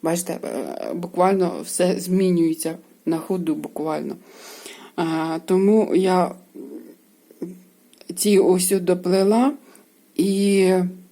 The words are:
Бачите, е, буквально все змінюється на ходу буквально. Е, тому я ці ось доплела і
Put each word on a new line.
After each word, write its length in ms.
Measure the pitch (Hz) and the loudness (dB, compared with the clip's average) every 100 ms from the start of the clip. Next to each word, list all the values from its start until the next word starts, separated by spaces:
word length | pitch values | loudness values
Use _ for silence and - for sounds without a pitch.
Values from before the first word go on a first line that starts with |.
Бачите, 340 | 165 175 180 - | -2 -4 -4 -8
е, 500 | - - 87 - 53 | -8 -8 -8 -10 -8
буквально 680 | 175 175 - 185 196 175 180 | -8 -8 0 2 2 0 -2
все 360 | 151 - 180 185 | -8 -2 0 0
змінюється 760 | 180 185 185 175 165 165 160 165 - _ - | 0 2 2 2 0 0 -6 -8 -16 _ -4
на 120 | 165 | -4
ходу 360 | - 185 160 | -4 -4 -2
буквально. 600 | 156 151 - 156 151 139 131 - - - - - - - - | -4 -6 -8 -6 -4 -6 -12 -16 -20 -20 -20 -18 -20 -14 -6
Е, 420 | 165 160 160 160 | -4 -2 -4 -6
тому 500 | - 185 196 220 - | 0 2 6 4 4
я 400 | 170 190 185 175 - - - - - - - _ _ _ - 175 - - _ _ _ - 175 | 2 2 2 0 -4 -18 -18 -16 -16 -18 -20 _ _ _ -14 -14 -14 -20 _ _ _ -16 -4
ці 220 | 208 196 | 2 4
ось 320 | 160 185 180 | 4 2 2
доплела 800 | 196 180 180 180 190 196 220 262 294 - - _ _ _ - | 0 0 -2 2 2 4 4 2 -2 -16 -20 _ _ _ -2
і 560 | 190 196 196 196 190 185 180 - - | 0 2 2 4 4 4 0 -6 -20